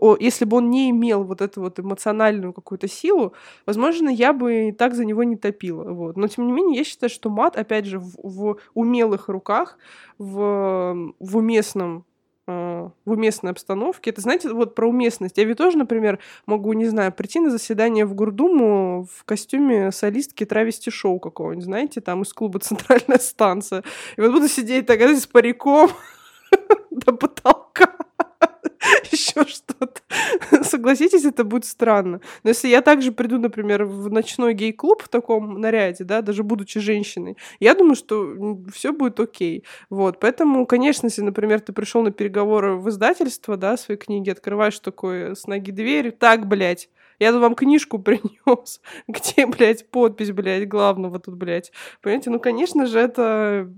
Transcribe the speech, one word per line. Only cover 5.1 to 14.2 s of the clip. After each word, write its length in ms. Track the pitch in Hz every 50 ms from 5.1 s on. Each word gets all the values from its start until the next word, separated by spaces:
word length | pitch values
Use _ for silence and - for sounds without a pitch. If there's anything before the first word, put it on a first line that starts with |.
| 214 226 240
не 120 | 240 226
топила. 560 | - - 208 208 - 190 175 165 160 - -
Вот. 240 | 180 170 170 165 170
Но, 120 | 190 208 214
тем 180 | - 247 240
не 60 | 247
менее, 260 | 247 320 392 349 269 240
я 60 | 302
считаю, 260 | - - - 247 240
что 180 | 240 - - 214
мат, 260 | 208 208 277 349 -
опять 300 | 240 214 - 220 214 202
же, 120 | 196 190 190
в, 160 | 180 180 175 -
в 360 | - 196 185 190 208 208 202 208 - _ -
умелых 540 | 233 226 233 247 240 233 220 196 196 - -
руках, 500 | 190 190 - - 208 254 359 - - _ _ - - - - - _ -
в, 920 | 202 196 196 196 208 202 202 196 196 190 185 185 180 180 175 175 170 - - _
в 180 | 190 185 202
уместном, 680 | 226 220 226 226 214 214 - - 196 180 170 165 175 - _ _ _ _ _ _ _ -
э, 420 | - 180 175 175 175 170 170 170 175 _ _ -
в 60 | 208
уместной 400 | 226 214 220 214 214 - - 180
обстановке. 600 | 180 - - - 190 196 240 349 370 - - 226
Это, 100 | 220 208